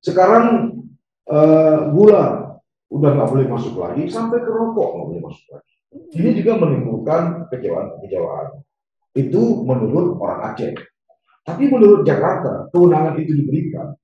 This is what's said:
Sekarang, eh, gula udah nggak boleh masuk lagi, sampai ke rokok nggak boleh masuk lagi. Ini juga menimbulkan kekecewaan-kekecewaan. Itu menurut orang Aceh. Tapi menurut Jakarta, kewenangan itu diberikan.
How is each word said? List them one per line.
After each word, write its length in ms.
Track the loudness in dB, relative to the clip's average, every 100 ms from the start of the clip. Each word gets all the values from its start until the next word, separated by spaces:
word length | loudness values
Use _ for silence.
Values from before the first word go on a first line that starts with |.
Sekarang, 720 | -2 2 4 4 4 0 -2 -8 -18 _ _ _ -2
eh, 460 | 2 4 4 4 2 0 6
gula 460 | 6 6 2 -4 -10 -18 _ _ _
udah 260 | 0 2 2
nggak 120 | 0
boleh 140 | 0 0
masuk 320 | -4 -8 -8
lagi, 240 | -6 -6 -6
sampai 400 | -6 -4 -4 -2
ke 40 |
rokok 340 | -4 -4 -2 -4
nggak 140 | -6 -10
boleh 140 | -12 -14
masuk 200 | -18 _ -20
lagi. 160 | _ _ _ -20 -12 0
Ini 80 | 0 2
juga 140 | 0 2
menimbulkan 880 | 0 0 -4 -6 -2 -2 -2 -6 -10
kekecewaan-kekecewaan. 1000 | -8 -6 -6 -8 -14 -10 -6 -6 -8 -12 -16 _ _ _ _ _ -4
Itu 480 | -2 0 0 0 -2
menurut 560 | -2 0 0 -2 -4
orang 320 | -6 -6 -10
Aceh. 240 | -8 -8 -10 -18 _ _ _ _ _
Tapi 220 | -12 -2 0
menurut 400 | 6 8 8 4
Jakarta, 640 | 0 0 -2 -6 -8 -2
kewenangan 480 | 4 4 4 0 -4
itu 160 | -2
diberikan. 640 | -2 -2 -4 -4 -10 -14 -16